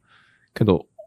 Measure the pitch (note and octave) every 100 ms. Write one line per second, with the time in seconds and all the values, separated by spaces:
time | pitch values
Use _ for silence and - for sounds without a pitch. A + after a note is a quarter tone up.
0 | _ _ _ _ _ - G#2+ E2+ - -